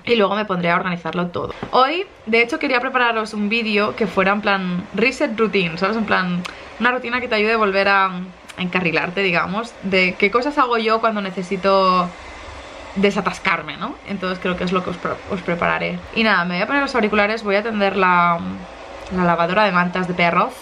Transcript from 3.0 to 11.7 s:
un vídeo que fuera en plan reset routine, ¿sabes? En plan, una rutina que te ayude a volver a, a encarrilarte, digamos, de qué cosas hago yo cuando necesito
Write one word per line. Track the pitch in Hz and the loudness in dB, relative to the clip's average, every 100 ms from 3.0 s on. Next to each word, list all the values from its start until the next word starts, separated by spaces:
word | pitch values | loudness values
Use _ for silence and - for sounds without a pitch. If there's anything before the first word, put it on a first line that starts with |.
| 240 226 214 | 2 0 -2
un | 214 208 | -4 -2
vídeo | 233 220 208 214 - | 0 0 0 0 0
que | 208 | -2
fuera | 196 190 | 2 2
en | 208 | 2
plan | 202 196 185 180 - | 2 0 0 -4 -4
reset | 196 240 262 294 214 | 0 0 0 -2 0
routine, | 220 196 170 165 | 0 2 0 -2
¿sabes? | 190 226 | -2 -2
En | 208 | 0
plan, | 190 180 175 180 - - - | 0 0 -2 -6 -12 -16 -2
una | 233 | 0
rutina | 247 233 247 | 0 -2 -4
que | 233 | 0
te | 220 | 0
ayude | 214 | 2
a | 226 | 2
volver | 208 190 196 | 2 4 4
a, | 196 190 | 4 2
a | 180 185 - - - | 0 -8 -14 -18 -8
encarrilarte, | 180 180 175 156 170 185 | -2 0 0 0 -2 0
digamos, | 190 175 175 196 233 - | 0 2 0 -2 -6 -8
de | 190 190 180 175 | 0 2 2 2
qué | 202 | 2
cosas | 233 285 294 | 2 0 2
hago | 247 233 | 2 2
yo | 220 226 | 2 2
cuando | 226 214 | 2 0
necesito | 196 185 180 190 196 | -4 -6 -6 -2 2